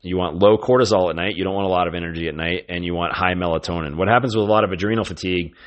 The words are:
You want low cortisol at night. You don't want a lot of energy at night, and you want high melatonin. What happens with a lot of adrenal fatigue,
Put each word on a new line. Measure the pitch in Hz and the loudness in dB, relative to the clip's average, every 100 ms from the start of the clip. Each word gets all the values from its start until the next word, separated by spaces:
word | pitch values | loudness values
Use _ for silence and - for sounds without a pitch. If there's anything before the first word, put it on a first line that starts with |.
You | 90 92 | -6 -2
want | 90 82 | -2 4
low | 101 110 | 4 4
cortisol | - 127 107 104 90 | 4 4 4 4 2
at | 82 | 0
night. | 95 87 | -4 -2
You | |
don't | 92 | -2
want | 98 98 | -2 0
a | |
lot | 90 85 | 2 0
of | |
energy | 85 85 82 82 | -2 -6 -4 -6
at | 76 | -4
night, | 85 90 - | -4 -4 -6
and | 87 | -6
you | 87 85 | -4 -4
want | 85 | -4
high | - 92 90 | 0 0 0
melatonin. | 87 82 - 85 76 76 | 0 -2 -2 -6 -6 -2
What | 95 | 2
happens | 123 127 110 | 2 2 0
with | |
a | 104 | 2
lot | 107 | 2
of | 104 | 2
adrenal | 90 101 113 110 | -2 -2 -2 -4
fatigue, | 85 92 90 82 - | -6 -4 -2 -4 -10